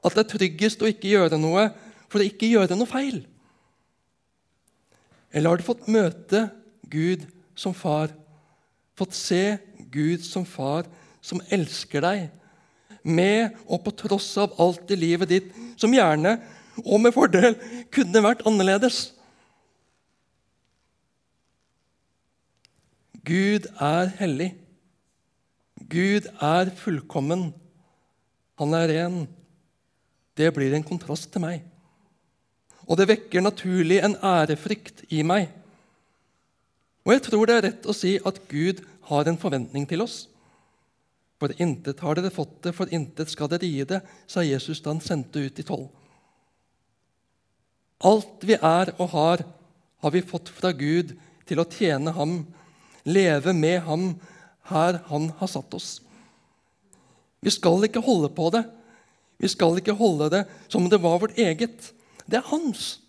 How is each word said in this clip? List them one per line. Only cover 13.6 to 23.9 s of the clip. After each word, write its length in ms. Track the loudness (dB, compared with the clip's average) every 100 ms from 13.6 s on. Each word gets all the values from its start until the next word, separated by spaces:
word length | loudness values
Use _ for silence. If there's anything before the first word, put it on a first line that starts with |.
| -8
og 160 | -6 -6
på 80 | -8
tross 240 | -2 -2 -2 -2
av 140 | -2 2
alt 280 | 2 2 -4
i 40 | -2
livet 320 | 0 0 2
ditt, 180 | 2 0 -18 -20 -2
som 140 | 4
gjerne, 420 | 6 6 4 2 0 -4 -20 -18 -12
og 180 | 0 4
med 120 | 6
fordel, 400 | 6 4 6 6 4 -6 -16 -4
kunne 280 | 0 4 6
vært 200 | 6 2 2
annerledes? 680 | 2 4 4 2 0 -8 -14 _ _ _ _ _ _ _ _ _ _ _ _ _ _ _ _ _ _ _ _ _ _ _ _ _ _ _ _ _ _ _ _ _ _ _ _ _ _ _ -18
Gud 460 | -2 0 2 0 -2 -4
er 300 | -2